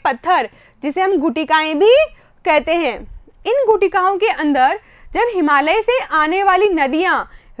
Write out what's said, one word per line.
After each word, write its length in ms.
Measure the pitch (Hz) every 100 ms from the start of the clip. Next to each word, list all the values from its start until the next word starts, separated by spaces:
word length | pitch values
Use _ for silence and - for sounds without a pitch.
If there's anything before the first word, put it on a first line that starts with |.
पत्थर, 440 | - 247 339 339 220 - _ _
जिसे 180 | 285 359
हम 160 | 381 349
गुटिकाएं 600 | 320 302 302 311 311 302
भी 140 | 415 554 605 - _ _
कहते 300 | - 208 320
हैं। 220 | 339 277 - - - - _ 403
इन 180 | 554 453
गुटिकाओं 500 | 415 392 392 370 381
के 120 | 440
अंदर 520 | - 302 262 269 403 _ - -
जब 180 | 381 480
हिमालय 500 | 381 294 277 302 427
से 160 | 440 523 -
आने 280 | 311 302 370
वाली 260 | 392 370 415
नदियाँ 600 | 320 269 311 359 269 - - - -